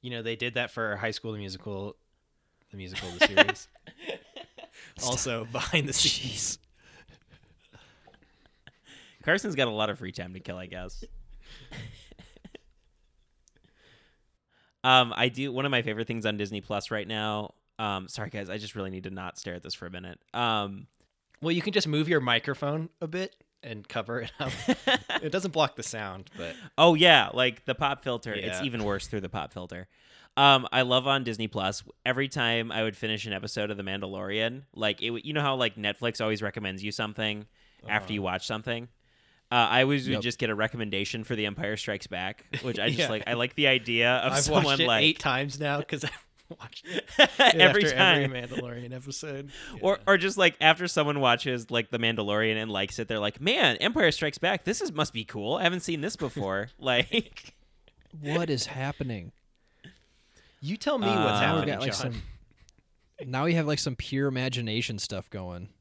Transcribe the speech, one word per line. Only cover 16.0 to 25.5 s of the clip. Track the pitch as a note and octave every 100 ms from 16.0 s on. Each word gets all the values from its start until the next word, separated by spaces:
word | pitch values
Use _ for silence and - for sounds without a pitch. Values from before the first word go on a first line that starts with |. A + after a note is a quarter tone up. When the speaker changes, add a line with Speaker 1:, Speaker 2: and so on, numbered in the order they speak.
| A2+
Speaker 3:
things | A#2
on | A2 G#2
Disney | G2+ G#2
Plus | - G#2 -
right | G#2+ G2
now, | A2 G#2+ G#2+ G#2 - _ -
um, | A2 G2 F#2
sorry, | - G#2+
guys, | A2 G2
I | G2+
just | G#2
really | G#2+ F#2+
need | F#2
to | F#2
not | F#2+ F#2 -
stare | -
at | F2
this | F2
for | F2+ F2
a |
minute. | F2+ F2+ F2 _
Um, | - A#2 A2 G2+ G2 - _ _ _ _ _
Speaker 1:
Well, | D#3
you | E3+
can | F#3
just | G#3 F3+
move | D3+ D#3
your | E3
microphone | B2+ A#2 B2+ C3+ C#3+ D3+ D#3+ _
a | E3
bit | F3+ F#3+ _ _ _
and | B2+ G#2+ G2
cover | A#2+ G#2 A#2+
it | A2+ -
up. | C3+ - -
Speaker 3:
<laughs> | B3+ - B3+ - -
Speaker 1:
It | D#3
doesn't | F#3+ F#3